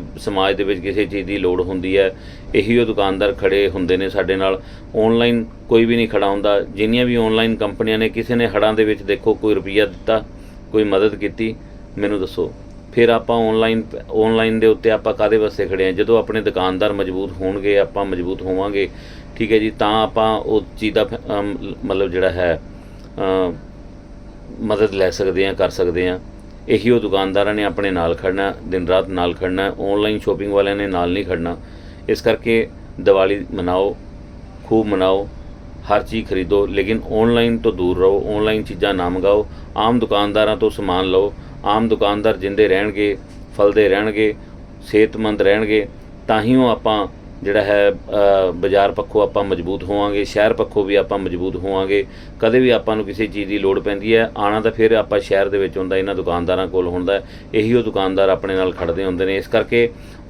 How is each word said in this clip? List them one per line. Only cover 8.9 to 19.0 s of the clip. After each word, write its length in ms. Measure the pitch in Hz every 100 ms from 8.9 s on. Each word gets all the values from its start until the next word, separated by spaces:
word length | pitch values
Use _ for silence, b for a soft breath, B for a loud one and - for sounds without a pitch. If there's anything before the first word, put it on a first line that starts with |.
| 104
ਦੇਖੋ 320 | - 98 113
ਕੋਈ 200 | 101 107
ਰੁਪਈਆ 320 | 98 92 98 101
ਦਿੱਤਾ, 380 | - - 110 - B B B -
ਕੋਈ 120 | 107
ਮਦਦ 320 | 104 98 107 104
ਕੀਤੀ, 400 | 104 82 110 110 B B B -
ਮੈਨੂੰ 220 | 101 104
ਦੱਸੋ। 340 | 92 - 80 - - - -
ਫਿਰ 160 | - 117
ਆਪਾਂ 400 | 113 113 117 113
ਆਨਲਾਈਨ, 340 | 110 113 113 110 - - 107 110
ਆਨਲਾਈਨ 340 | 113 113 113
ਦੇ 80 | 110
ਉੱਤੇ 240 | 107 113
ਆਪਾਂ 220 | 107 113
ਕਾਹਦੇ 240 | 104 107 110
ਵਾਸਤੇ 280 | 107 - 95
ਖੜ੍ਹੇ 200 | 95 95
ਹਾਂ? 80 |
ਜਦੋਂ 260 | 90 107 113
ਆਪਣੇ 220 | 107 110
ਦੁਕਾਨਦਾਰ 520 | 104 92 92 90 104
ਮਜ਼ਬੂਤ 380 | 101 95 92 98
ਹੋਣਗੇ, 480 | 87 95 98 98 101
ਆਪਾਂ 260 | 95 101 98
ਮਜ਼ਬੂਤ 360 | 90 87 92
ਹੋਵਾਂਗੇ, 480 | 92 92 98 101 92 B